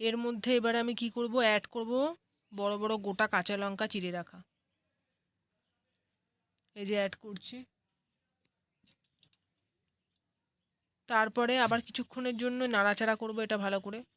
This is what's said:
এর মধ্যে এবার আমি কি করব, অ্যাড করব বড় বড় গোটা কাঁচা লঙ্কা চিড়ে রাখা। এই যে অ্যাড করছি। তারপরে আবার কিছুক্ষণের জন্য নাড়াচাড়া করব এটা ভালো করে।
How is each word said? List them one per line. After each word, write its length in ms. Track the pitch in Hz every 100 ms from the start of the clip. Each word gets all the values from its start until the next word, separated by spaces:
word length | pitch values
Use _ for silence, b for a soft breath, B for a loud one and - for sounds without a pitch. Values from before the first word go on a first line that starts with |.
এর 160 | 226 226
মধ্যে 340 | 240 233 233 247
এবার 180 | 226 233
আমি 160 | 233
কি 140 | 233 233
করব, 240 | 240 240 240
অ্যাড 280 | 226 208 -
করব 260 | 240 226 254 294 339 _ _ _
বড় 220 | 202 202 208
বড় 160 | 214 220
গোটা 280 | 202 190 214
কাঁচা 280 | 196 175 202
লঙ্কা 300 | 202 196 214
চিড়ে 220 | 208 180
রাখা। 260 | 175 170 185 - _ _ _ _ _ _ _ _ _ _ _ _ _ _ _ _ _ _ _ _ _ _ 208
এই 100 | 202
যে 80 | 208
অ্যাড 180 | 196 -
করছি। 400 | 214 196 - 247 254 _ _ _ _ _ _ _ _ _ _ _ _ _ _ _ - _ _ _ _ _ _ _ _ _ _ _ _ _ _ _ _ _ -
তারপরে 460 | 226 220 233 240 254
আবার 220 | 226 233
কিছুক্ষণের 540 | - - 240 262 254 226
জন্য 240 | 247 247 254
নাড়াচাড়া 480 | 220 202 202 220 220
করব 200 | 220 220
এটা 180 | 220 214
ভালো 200 | 196 196
করে। 180 | 196 220 254